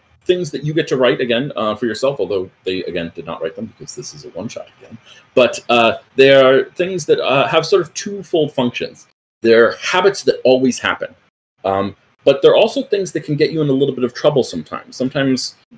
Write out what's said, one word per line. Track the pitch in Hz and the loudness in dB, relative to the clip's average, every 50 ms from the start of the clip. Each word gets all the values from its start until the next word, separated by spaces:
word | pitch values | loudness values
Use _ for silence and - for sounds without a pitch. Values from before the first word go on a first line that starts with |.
| _ _ _ _ _ | _ _ _ _ _
things | - 180 180 175 151 | 0 0 0 0 -6
that | - 135 147 | -6 -6 -6
you | 147 156 | -2 -2
get | 165 156 - | -2 -2 0
to | 156 127 | 0 2
write | 127 123 120 - | 2 2 2 0
again, | 135 117 117 117 139 147 - | 0 -2 -2 -2 -2 -4 -6
uh, | - 110 107 107 | -4 -4 -4 -2
for | - 127 | -2 -4
yourself, | 113 107 - - 135 135 - | -4 -2 -2 -2 -2 -2 -2
although | 98 90 101 95 92 95 - _ _ | -4 -2 -2 -4 -4 -6 -12 _ _
they, | 92 92 92 - | -6 -6 -6 -6
again, | 87 85 87 85 82 - | -6 -6 -6 -8 -8 -10
did | 85 78 | -14 -12
not | 80 82 - | -12 -10 -8
write | 80 80 - | -8 -8 -8
them | - 113 | -10 -14
because | 110 - _ 73 - - | -14 -14 _ -18 -18 -16
this | - - - - | -16 -16 -16 -18
is | 73 71 | -18 -20
a | - | -16
one-shot | - 85 98 120 - - - - _ _ | -14 -12 -12 -12 -12 -14 -18 -18 _ _
again. | - - 113 - _ - - - _ _ _ | -20 -20 -20 -20 _ -20 -20 -20 _ _ _
But, | 131 123 117 - - - - | 2 4 4 2 -4 -4 0
uh, | 120 120 117 113 - - - _ _ | 2 4 4 2 0 -2 -8 _ _
they | 131 135 135 139 | 4 6 6 8
are | 135 135 131 135 131 - - - | 8 6 6 6 4 2 0 -4
things | - 175 185 190 175 151 | -6 -4 -4 -4 -6 0
that, | - 151 - | 0 0 0
uh, | - 98 127 139 123 - | 0 0 0 0 0 2
have | 160 160 156 | 0 -2 0
sort | - 208 185 | 2 0 0
of | 170 - _ | 0 -2 _
twofold | - - 208 202 202 180 - - 165 151 135 - | -12 -10 -10 -10 -12 -10 -4 -2 -2 -2 -2 -2
functions. | - 123 120 - - - - - - - _ _ _ _ _ _ _ | -2 -2 -2 -4 -6 -10 -10 -12 -18 -20 _ _ _ _ _ _ _
They're | - 113 113 113 117 101 - | 2 4 6 6 6 4 2
habits | - - - - 180 - - - - - | -2 -6 -2 -2 2 2 2 0 2 -2
that | 127 - - - | -2 -2 0 2
always | 123 131 127 131 127 117 - | 2 2 4 2 0 -2 -2
happen. | - 98 85 - 80 - - _ _ _ _ _ _ _ _ _ - | -4 -4 -4 -4 -8 -12 -14 _ _ _ _ _ _ _ _ _ -4
Um, | 95 95 98 98 101 98 - _ _ _ _ _ | -2 -2 0 -2 -4 -6 -12 _ _ _ _ _
but | 143 139 135 | 2 2 4
they're | - 151 - | 4 4 6
also | 123 202 220 - 277 254 | 6 4 2 0 -4 -4
things | - 214 202 190 151 - | -2 -2 -4 -4 -4 -6
that | 160 | -8
can | 151 - 147 | -6 -4 -2
get | 143 160 143 | 0 0 0
you | 160 160 | 0 -2
in | 151 143 | 0 0
a | 135 | 2
little | 135 143 135 127 | 2 0 0 0
bit | 123 127 | -2 -4
of | 117 - | -4 -4
trouble | - - 151 147 135 110 | 0 0 2 2 2 -2
sometimes. | - - 82 78 - - - - - - | -2 -6 -10 -10 -10 -12 -12 -12 -16 -8
Sometimes | - 127 131 - 147 135 135 131 123 - - - _ _ _ _ | -6 -6 -4 -2 -2 -2 0 -2 -2 -4 -8 -12 _ _ _ _